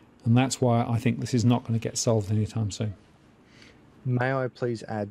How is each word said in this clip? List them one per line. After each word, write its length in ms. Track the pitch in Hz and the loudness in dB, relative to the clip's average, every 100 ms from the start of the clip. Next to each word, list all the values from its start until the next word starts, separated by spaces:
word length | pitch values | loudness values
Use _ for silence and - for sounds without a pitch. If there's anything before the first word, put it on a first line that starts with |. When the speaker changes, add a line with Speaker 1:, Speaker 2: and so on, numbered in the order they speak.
| - _ 117 | -20 _ 2
Speaker 1:
And 100 | 120 | 4
that's 240 | 131 - | 4 2
why 260 | 123 117 117 | 2 2 2
I 120 | 117 | 0
think 220 | 123 117 | 0 -2
this 140 | 123 | -2
is 120 | 123 117 | 2 4
not 180 | 120 | 2
gonna 160 | - 113 | 0 -4
get 180 | - - | -4 -4
solved 320 | - 113 98 | 0 0 2
anytime 420 | 107 104 113 107 | -2 -2 -2 -4
soon. 220 | - 107 - _ _ _ _ _ - - - - - 131 | -4 -6 -6 _ _ _ _ _ -20 -20 -20 -20 -10 -4
Speaker 2:
May 280 | 123 127 | 0 0
I 160 | 135 127 | 0 -4
please 340 | - 123 113 | -4 -6 -4
add 260 | - 110 104 | -6 -6 -6